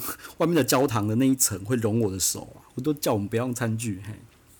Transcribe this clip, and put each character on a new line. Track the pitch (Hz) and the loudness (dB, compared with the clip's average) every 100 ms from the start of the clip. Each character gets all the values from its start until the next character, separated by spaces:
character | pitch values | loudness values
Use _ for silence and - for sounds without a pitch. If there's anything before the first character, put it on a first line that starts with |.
| - - | -4 -10
<laughs> | - - | -10 0
外 | 165 | 2
面 | |
的 | 170 | 4
焦 | 123 135 143 | 4 4 4
糖 | 110 104 | 2 2
的 | 110 | 2
那 | 131 | 4
一 | 135 | 4
层 | - 98 | 0 -2
会 | 101 127 | -2 0
融 | 110 113 | 0 2
我 | 107 | 0
的 | 92 | 0
手 | - - - - | -2 -4 -8 -16
啊， | - - | -16 -6
我 | |
都 | 135 | -4
叫 | 147 - | -2 0
我 | 110 | 0
们 | 101 | 0
不 | 113 | -2
要 | 127 | -2
用 | 117 | -2
餐 | 117 110 | -2 -2
具， | 117 95 107 | -4 -6 -8
嘿。 | 107 - - _ - | -14 -18 -20 _ -20